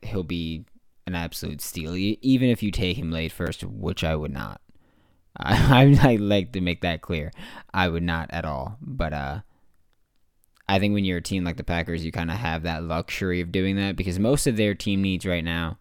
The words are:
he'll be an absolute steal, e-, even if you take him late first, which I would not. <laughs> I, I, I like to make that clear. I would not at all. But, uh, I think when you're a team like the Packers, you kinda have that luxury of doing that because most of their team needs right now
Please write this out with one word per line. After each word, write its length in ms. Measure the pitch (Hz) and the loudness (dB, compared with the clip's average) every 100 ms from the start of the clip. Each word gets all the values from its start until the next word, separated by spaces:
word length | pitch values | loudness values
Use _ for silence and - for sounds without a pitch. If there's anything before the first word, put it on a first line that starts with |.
he'll 220 | - 104 | -8 -6
be 420 | 82 85 82 80 - - _ _ - | -4 -4 -4 -8 -12 -20 _ _ -8
an 80 | 87 | -6
absolute 460 | 85 - 85 76 | -6 -8 -10 -8
steal, 340 | - - 78 90 | -10 -8 -6 -2
e-, 240 | 98 107 | -2 -2
even 280 | 131 131 127 | 2 4 4
if 120 | 113 | 2
you 100 | 104 | 0
take 260 | 95 92 90 | 0 0 -2
him 140 | 85 | -2
late 200 | 80 82 | -4 -4
first, 320 | - 85 85 | -4 -6 -6
which 400 | 95 104 90 - | -10 -8 -6 -2
I 120 | 82 78 | -2 -2
would 160 | 76 | -4
not. 300 | 67 52 - _ - _ _ | -8 -10 -12 _ -20 _ _
<laughs> 380 | _ _ _ - | _ _ _ -8
I, 600 | - - - 127 135 143 | 0 4 8 10 10 10
I, 80 | 143 | 8
I 40 | 113 | 6
like 340 | 101 101 92 | 4 2 2
to 80 | 98 | -2
make 200 | 90 85 | -2 0
that 200 | 90 82 | -2 -4
clear. 300 | - 85 73 - - - - | -4 -4 -4 -10 -16 -18 -6
I 140 | 95 92 | 0 2
would 160 | 85 | 2
not 260 | 85 82 82 | 0 -2 -4
at 140 | 80 82 | -6 -4
all. 320 | 69 65 107 | -4 -6 -10
But, 320 | 151 131 80 | -10 -4 -4
uh, 260 | 73 69 71 - _ _ _ _ _ _ _ _ _ _ _ - | -4 -6 -8 -12 _ _ _ _ _ _ _ _ _ _ _ 0
I 100 | 98 | 2
think 160 | 104 | 2
when 120 | 101 95 | 2 0
you're 120 | 90 | -2
a 40 | |
team 220 | - 98 | -2 -2
like 140 | 87 82 | -2 -4
the 60 | |
Packers, 420 | - 85 85 85 80 | -4 -2 -2 -4 -4
you 60 | |
kinda 240 | 82 82 95 | -4 -4 -4
have 260 | 117 82 | -4 -4
that 200 | 82 80 | -4 -6
luxury 580 | 82 82 - - 95 87 | -4 -4 -4 -4 -2 -2
of 100 | 85 | -2
doing 240 | 95 95 98 | 0 0 0
that 180 | 98 95 | -2 -2
because 240 | 92 90 | -4 0
most 260 | 107 143 - | 2 2 2
of 120 | 110 | 2
their 180 | 107 98 | 0 0
team 260 | - 98 | -2 0
needs 240 | 95 90 95 | 2 0 -2
right 180 | 87 | -2
now 360 | 82 85 82 82 | -2 -2 -4 -6